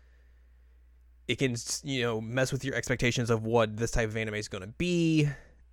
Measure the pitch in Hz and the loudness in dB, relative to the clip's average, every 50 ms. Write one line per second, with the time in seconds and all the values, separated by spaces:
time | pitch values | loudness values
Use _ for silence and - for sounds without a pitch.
0 | - - - - - - - - - - - - - - - - - - - - | -20 -20 -20 -20 -20 -20 -20 -20 -20 -20 -20 -20 -20 -20 -20 -20 -20 -20 -20 -20
1 | - - - - - - 120 - 139 131 120 117 - - - - - 143 135 127 | -20 -20 -20 -10 -4 -4 -2 0 0 0 0 -2 -4 -6 -6 -6 -4 -4 -2 0
2 | 117 120 113 110 113 110 123 131 131 - 147 127 - 131 110 117 - - 123 - | 0 0 0 -2 -4 -2 0 0 0 0 0 -4 -4 -4 -4 -4 -2 -2 0 2
3 | 127 120 - 120 117 113 117 110 110 110 117 117 110 107 107 107 117 110 - 123 | 2 2 2 2 2 2 2 2 2 2 4 4 4 2 0 -2 -2 0 0 0
4 | 113 110 107 113 110 110 104 107 107 - - 98 92 107 120 - 175 180 175 170 | 0 0 0 -4 -4 -4 -4 -6 -6 -8 -8 -10 -10 -10 -6 -4 0 0 2 2
5 | 165 160 160 151 147 147 135 - - - - - - - | 4 4 4 4 4 2 0 -6 -14 -20 -20 -20 -14 -6